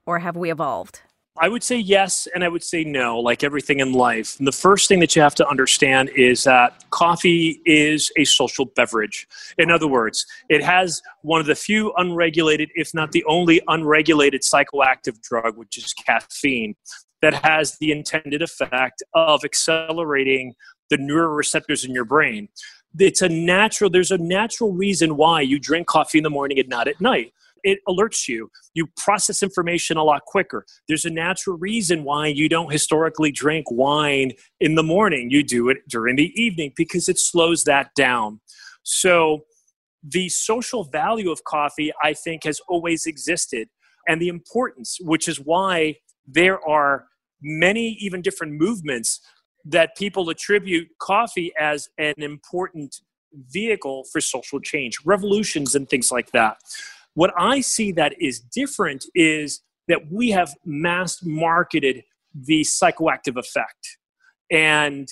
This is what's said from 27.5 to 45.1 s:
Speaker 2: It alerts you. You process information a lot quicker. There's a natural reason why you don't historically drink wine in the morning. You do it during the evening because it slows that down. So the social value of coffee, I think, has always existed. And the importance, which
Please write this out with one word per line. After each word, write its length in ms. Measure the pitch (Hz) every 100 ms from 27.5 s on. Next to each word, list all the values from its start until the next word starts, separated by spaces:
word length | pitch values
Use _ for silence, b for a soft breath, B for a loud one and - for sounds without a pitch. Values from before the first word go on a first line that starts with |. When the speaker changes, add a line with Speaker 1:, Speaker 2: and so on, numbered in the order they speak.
| _
Speaker 2:
It 160 | 196 196 -
alerts 400 | 185 220 - -
you. 220 | 113 107 b b
You 140 | 160 160 -
process 460 | 202 202 - 190
information 540 | 196 - 170 170 - 160
a 60 |
lot 220 | 156 143 -
quicker. 400 | 196 - 107 - b -
There's 180 | 156 170
a 40 |
natural 480 | 165 170 185 196 170
reason 460 | 190 226 170 170
why 240 | 139 147 151
you 220 | 143 156
don't 220 | 165 160
historically 600 | 147 - 156 160 156 156
drink 380 | 135 147 160 -
wine 640 | 117 139 151 147 139 131 - b _
in 160 | 160 160
the 80 |
morning. 460 | 160 185 214 139 120
You 140 | 143
do 260 | 131 120 123
it 180 | 135 -
during 280 | 117 117 131
the 160 | 160 202
evening 320 | 233 160 143 -
because 320 | 160 180 185
it 120 | 170
slows 440 | - 170 165 165 151
that 280 | 139 135 143
down. 460 | 131 123 107 107 _ B B B
So 640 | - - 185 170 160 151 - _ _ _ _ _
the 260 | 147 175 180
social 540 | - - 233 233 240
value 480 | 147 151 180 226 185
of 120 | 151
coffee, 480 | - 156 147 - 151 -
I 120 | 151
think, 300 | 151 170 160 156
has 140 | 143 -
always 380 | 175 170 165 165
existed. 640 | 143 147 170 - 120 113 _ _ _ -
And 140 | 160
the 80 | 175
importance, 680 | 170 - 233 254 - - -
which 280 | 170